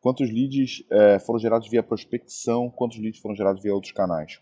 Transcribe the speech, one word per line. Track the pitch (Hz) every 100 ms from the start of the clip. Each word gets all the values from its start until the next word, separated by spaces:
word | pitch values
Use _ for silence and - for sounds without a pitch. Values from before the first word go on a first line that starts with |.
Quantos | 127 127 127
leads, | 110 135 135 131 - -
eh, | 104 104 101
foram | - 117
gerados | 110 113 107
via | 117
prospecção? | 113 110 - 120 _ - - 117 123
Quantos | 123 120 113
leads | 110 107
foram | 107
gerados | 104 98 95
via | 101
outros | 98 95
canais? | - 95 82 80 -